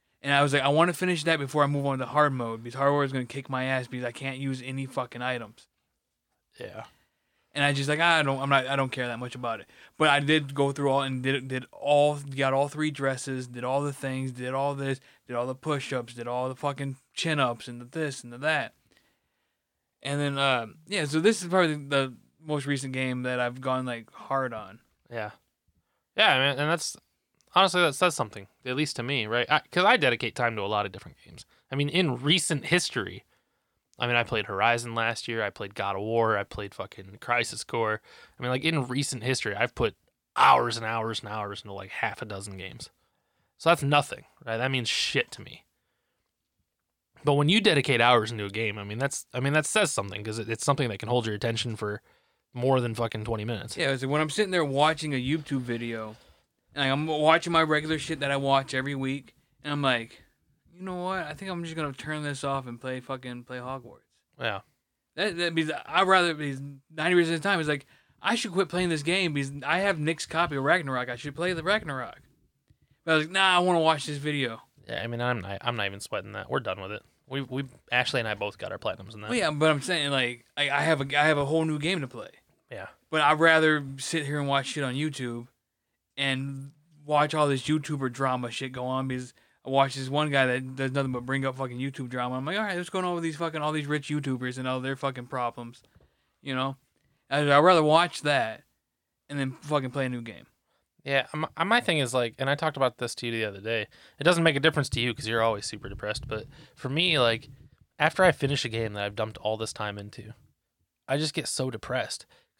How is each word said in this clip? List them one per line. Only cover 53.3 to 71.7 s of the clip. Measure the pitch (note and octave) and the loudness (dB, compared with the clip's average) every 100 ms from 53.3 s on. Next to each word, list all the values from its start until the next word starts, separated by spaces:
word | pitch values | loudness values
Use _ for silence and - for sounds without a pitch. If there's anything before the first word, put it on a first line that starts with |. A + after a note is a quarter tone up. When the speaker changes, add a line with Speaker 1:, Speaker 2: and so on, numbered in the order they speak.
| A2 | -4
Speaker 2:
minutes. | A2+ G#2+ - - | -4 -6 -8 -2
Speaker 1:
Yeah, | C#3+ | -2
it's | C3 | 0
like | C3 | 0
when | D3 | 0
I'm | D3+ | 0
sitting | F3 G3 | 0 0
there | F3+ | 0
watching | D3 C3+ D#3 D#3 D#3 | 0 4 4 2 -2
a | C3 | -2
YouTube | B2+ D#3 D3 C#3 | 0 -2 -2 -4
video, | A#2+ A#2 A#2 A2+ A2 A2 _ _ _ _ _ | -2 -4 -4 -8 -10 -14 _ _ _ _ _
and | C#3+ C3+ | -4 0
I'm | C#3 D#3 | 0 0
watching | D3+ D3+ E3 E3+ | 2 6 4 4
my | E3 | 4
regular | D#3 D3+ D#3 D#3 | 4 2 0 -4
shit | C#3+ D3+ | -4 -4
that | C#3 | -2
I | C#3 | 0
watch | C#3 C3+ C3+ | 4 2 2
every | C3 C3+ | -4 -2
week, | C#3 C3 C#3 C3 _ _ _ | -2 -4 -4 -10 _ _ _
and | D3 | -6
I'm | D3 | 0
like, | C3+ A#2+ A2+ - _ _ _ _ _ | 2 0 -2 -16 _ _ _ _ _
"You | F3 | -14
know | F#3+ F3+ | -10 -6
what? | F3+ F#3+ | -4 -4
I | D3+ | -6
think | D3+ F#3+ | -8 -8
I'm | F3 | -8
just | E3+ D#3+ | -6 -6
gonna | D3 | -6
turn | C3+ D3+ D3+ | -6 -8 -6
this | D3 C3+ | -6 -4
off | C#3+ C#3 B2+ | -4 -4 -6
and | A#2+ | -10
play | C3 B2+ | -8 -8
fucking, | B2 C3 B2+ B2 | -8 -10 -10 -12
play | A#2+ B2+ | -12 -12
Hogwarts." | B2 C3+ A#2 C#2 _ _ _ - | -10 -10 -14 -20 _ _ _ -6
Speaker 2:
Yeah. | A#2 G2 - _ _ _ _ | -4 -4 -10 _ _ _ _
Speaker 1:
That, | - G3+ E3+ | -4 -4 -2
that, | F3 | -2
because | E3 D#3 D3 - | 0 0 -4 -2
I'd | E3 F#3+ | 2 6
rather, | F#3+ F3 | 6 4
because | D3+ D3 C3+ C#3+ C#3 _ | 0 -4 -6 -10 -14 _
ninety | D#3+ E3 | -4 2
percent | F3+ E3 E3 | 4 4 2
of | |
the | G3 | 0
time, | F#3 | 0
it's | D3+ | 0
like, | D3 - _ _ _ | -2 -6 _ _ _
"I | F#3+ | -2
should | A3+ G#3+ | 0 0
quit | F3 F3+ | -2 0
playing | F3 F3+ | 0 0
this | D#3 | 0
game | C#3+ F#3+ F3+ | 0 0 0
because | C#3+ C#3 C#3+ | 0 -4 -4
I | C3+ F3 | -2 0
have | G3+ E3 | 2 0
Nick's | D3+ D#3+ - | -2 -2 -2
copy | D#3+ E3+ C#3 | 0 0 2
of | |
Ragnarok. | C#3 F3+ C#3 C3 B2 | 2 2 2 -4 -4
I | A#2+ | -8
should | D3 C3+ | -8 -4
play | F3+ | -4
the | E3+ | -2
Ragnarok." | D#3+ | 0